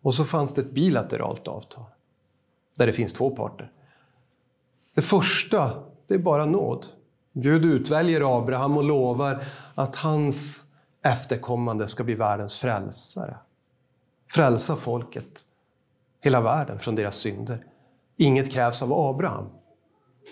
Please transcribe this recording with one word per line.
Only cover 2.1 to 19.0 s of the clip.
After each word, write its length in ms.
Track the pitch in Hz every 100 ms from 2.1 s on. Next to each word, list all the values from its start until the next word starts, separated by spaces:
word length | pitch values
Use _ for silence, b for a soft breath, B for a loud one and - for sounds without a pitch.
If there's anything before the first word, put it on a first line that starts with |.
| _ _ _ _ _ _ -
där 100 | 117
det 60 |
finns 200 | 110 110
två 180 | - 135
parter. 420 | 127 110 - 117 _ b b b b b b _ _ _ _ _
Det 80 | -
första, 840 | 139 196 185 - - 214 135 113 - - _
det 80 |
är 40 | 196
bara 260 | 175 147
nåd. 420 | 151 175 120 117 - - _ _ _
Gud 320 | - 127 160
utväljer 760 | 165 139 - 151 170 160 139 123
Abraham 380 | 117 127 139 147
och 80 |
lovar 600 | 147 147 123 123 139 135 127 B B
att 220 | - 135 -
hans 680 | 160 151 147 139 - - - b b _
efterkommande 840 | 147 120 - 117 - 120 120 107 104
ska 160 | -
bli 100 | 120
världens 420 | 110 110 104 101 -
frälsare. 800 | 123 107 98 - - - - - _ _ _ _ _ _ _ _ _
Frälsa 480 | - 147 117 - 151
folket, 680 | - 120 123 - - - - _ _ _ _ _ _ _
hela 200 | 147 123
världen, 380 | 113 143 143 98
från 160 | -
deras 220 | 110 104 -
synder. 500 | 113 101 113 117 b b b b _ _
Inget 360 | 139 135 135
krävs 300 | 131 120 120
av 100 | 120
Abraham. 540 | 156